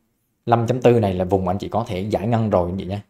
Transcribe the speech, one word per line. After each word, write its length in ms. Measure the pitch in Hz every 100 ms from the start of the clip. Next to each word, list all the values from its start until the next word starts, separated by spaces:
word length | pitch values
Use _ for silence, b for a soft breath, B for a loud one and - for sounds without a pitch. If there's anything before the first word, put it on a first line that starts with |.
| _ _ _ _ -
lăm 220 | 117 113
chấm 140 | 123
tư 180 | 123 120
này 140 | 104
là 120 | 90 90
vùng 220 | 98 90
anh 100 | 95
chị 120 | -
có 160 | 104 113
thể 140 | 92
giải 260 | 104 101 113
ngân 220 | 117 110
rồi 200 | 98 87
anh 60 | 95
chị 80 | 92
nhé. 140 | 101 -